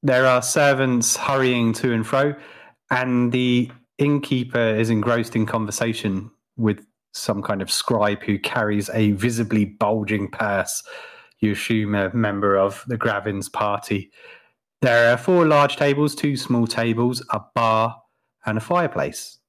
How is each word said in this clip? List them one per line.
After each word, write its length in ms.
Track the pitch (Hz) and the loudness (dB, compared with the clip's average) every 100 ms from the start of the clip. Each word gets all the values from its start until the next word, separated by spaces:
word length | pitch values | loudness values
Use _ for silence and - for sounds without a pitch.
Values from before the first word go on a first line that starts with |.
there 220 | 143 127 131 | 2 4 4
are 160 | 127 | 4
servants 720 | 120 - 143 135 131 123 117 - | 2 2 4 4 2 2 0 -2
hurrying 580 | - 135 127 123 117 | 0 2 2 2 0
to 200 | 110 131 | 0 0
and 120 | 117 110 | 0 0
fro, 300 | 135 143 143 - - - _ _ | 0 0 -2 -12 -20 -20 _ _
and 420 | 127 127 123 123 | -2 0 2 2
the 400 | 127 127 123 120 - _ _ | 2 2 2 0 -6 _ _
innkeeper 600 | 143 147 143 131 123 123 113 110 | 0 0 0 -2 -2 0 2 2
is 140 | 113 | 2
engrossed 460 | 110 113 117 113 113 | 2 2 0 0 -2
in 100 | 110 | -2
conversation 840 | 117 104 101 117 113 107 95 107 _ _ - | -2 -4 -4 -4 -2 -4 -4 -8 _ _ -2
with 280 | 110 104 - _ _ | -2 -2 -8 _ _
some 280 | - - 101 | -10 -4 -4
kind 200 | 98 101 | -2 -4
of 100 | 95 | -2
scribe 520 | - - 117 104 104 | -4 -2 0 0 -2
who 160 | - 101 | -2 -2
carries 500 | - - 107 104 101 | -2 -2 0 -2 -2
a 180 | 113 107 | 0 2
visibly 540 | 98 117 113 110 110 98 | 2 0 -2 0 0 0
bulging 640 | - 104 110 101 107 98 | 0 0 0 -2 -4 -4
purse, 540 | - 107 98 - - - - - - - _ | -4 -2 -2 -4 -8 -12 -18 -20 -20 -20 _
you 120 | 107 | -2
assume 420 | 98 - 113 104 104 | -2 -2 -2 0 0
a 180 | 95 | -2
member 420 | 110 107 101 101 98 | 0 -2 0 2 2
of 260 | 98 98 - | 2 -2 -8
the 100 | 117 | -4
Gravin's 520 | 117 101 101 98 95 | -2 -2 -4 -6 -8
party. 640 | - 104 101 - 104 - _ - - _ _ _ _ | -4 -4 -4 -4 -6 -6 _ -20 -20 _ _ _ _
There 320 | 131 117 117 | 2 4 4
are 40 | 120 | 2
four 280 | - 180 160 | 2 4 6
large 300 | 151 143 - | 4 4 2
tables, 380 | 143 139 147 - | 0 2 0 0
two 200 | 147 135 | -2 -2
small 320 | - 120 117 | 0 0 0
tables, 560 | - 117 113 120 127 - | 0 -2 0 0 -2 -6
a 100 | 107 - - | -8 -4 0
bar, 460 | 113 110 113 113 _ _ _ _ - | 2 2 0 -4 _ _ _ _ -4
and 120 | 110 | -4
a 40 | |
fireplace. 760 | - 175 165 - 139 127 - - | 0 0 0 -2 -4 -6 -16 -20